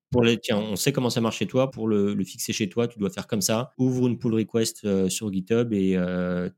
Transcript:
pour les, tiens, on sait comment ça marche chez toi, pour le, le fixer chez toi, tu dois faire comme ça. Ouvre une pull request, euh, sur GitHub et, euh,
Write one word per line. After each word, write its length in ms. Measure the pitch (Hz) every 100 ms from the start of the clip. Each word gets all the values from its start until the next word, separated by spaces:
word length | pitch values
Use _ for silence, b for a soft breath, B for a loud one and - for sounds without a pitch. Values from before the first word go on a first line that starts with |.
| -
pour 120 | 123
les, 160 | 117 110
tiens, 200 | - 107
on 180 | 107 98
sait 160 | 143
comment 160 | 139 123
ça 100 | 120
marche 180 | 113 -
chez 80 | 101
toi, 240 | 127 135
pour 160 | 120 110
le, 260 | 104 101
le 100 | 101
fixer 300 | 95 - -
chez 160 | - 101
toi, 180 | 117 117
tu 120 | -
dois 100 | 98
faire 180 | 98 -
comme 140 | 110
ça. 320 | 92 110 127 -
Ouvre 300 | 131 127 123
une 120 | 117
pull 160 | 123 110
request, 500 | 104 117 113 - 104
euh, 240 | 95 92
sur 240 | - 110
GitHub 400 | 95 92 113 120
et, 240 | 104 95 92
euh, 520 | 90 90 90 90 90